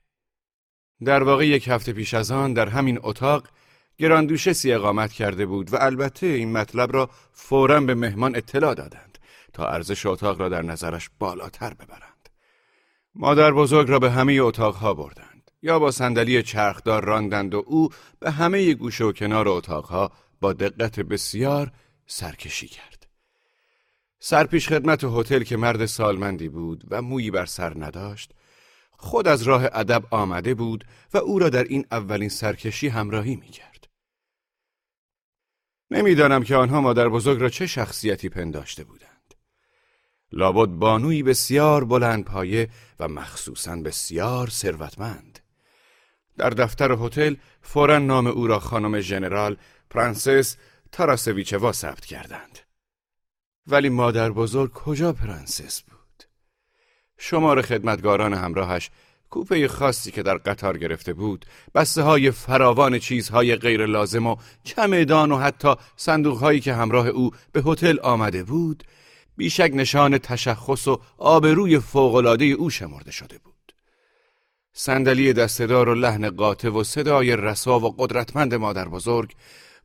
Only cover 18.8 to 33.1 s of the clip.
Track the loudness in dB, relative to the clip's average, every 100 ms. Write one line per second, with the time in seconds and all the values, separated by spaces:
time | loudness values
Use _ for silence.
18.8 | -4 -2 -2 -2 -2 0 0 -2 -4 -8
19.8 | -6 -4 -4 _ _ _ -4 -2 -4 -4
20.8 | -6 -6 -6 -6 -6 -4 -2 -2 -4 -12
21.8 | _ _ -16 -12 -12 -14 -12 -12 -12 -18
22.8 | -20 -20 _ _ _ _ _ _ _ _
23.8 | _ _ _ _ 0 2 2 0 0 0
24.8 | 2 0 0 -2 0 0 0 -2 0 0
25.8 | -2 -2 -2 0 -4 -6 -8 -8 -8 -10
26.8 | -8 -8 -6 -6 -4 -4 -4 -6 -8 -8
27.8 | -12 -12 -14 -14 -20 _ _ _ _ _
28.8 | _ _ -4 0 2 2 4 4 2 0
29.8 | 0 0 0 -2 -2 -2 -4 -4 -4 -8
30.8 | -12 _ _ -2 0 2 2 2 0 -4
31.8 | -4 -6 -4 -4 -4 -4 -4 -4 -8 -6
32.8 | -4 -4 -4